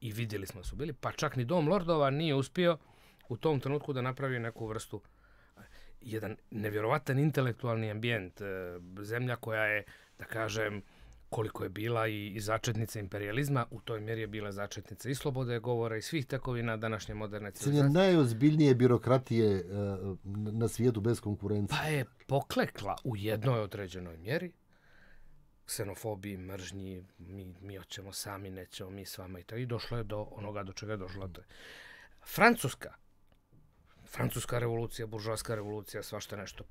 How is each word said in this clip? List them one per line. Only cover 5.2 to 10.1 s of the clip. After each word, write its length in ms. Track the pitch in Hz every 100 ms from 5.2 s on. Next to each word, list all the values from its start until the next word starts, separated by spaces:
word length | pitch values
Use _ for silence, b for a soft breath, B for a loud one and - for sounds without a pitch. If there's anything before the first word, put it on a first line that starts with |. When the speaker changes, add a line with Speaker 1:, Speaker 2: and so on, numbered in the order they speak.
| b b b b b b b -
Speaker 1:
jedan 360 | 110 107 104 110 -
nevjerovatan 680 | 110 104 104 110 151 - 135
intelektualni 720 | 151 139 127 107 123 113 110
ambijent, 500 | 107 120 113 90 -
e, 40 | 98 95 90 90 90 95
zemlja 340 | 104 117 127 120
koja 260 | 113 110
je, 200 | 107 104 - B B